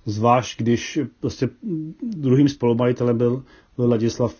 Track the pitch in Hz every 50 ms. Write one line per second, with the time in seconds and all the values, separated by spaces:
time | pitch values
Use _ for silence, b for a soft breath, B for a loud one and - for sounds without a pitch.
0 | - 113 101 104 110 120 120 127 120 - - - - - 117 113 - - - 160
1 | 139 - - _ - 123 - - 139 120 - _ - 226 170 156 156 160 165 -
2 | - 233 220 160 143 131 123 135 147 139 139 - - 120 117 117 123 123 123 -
3 | 123 120 120 117 123 120 123 135 135 b b b b b b - 123 120 120 113
4 | 113 113 107 - 123 113 - -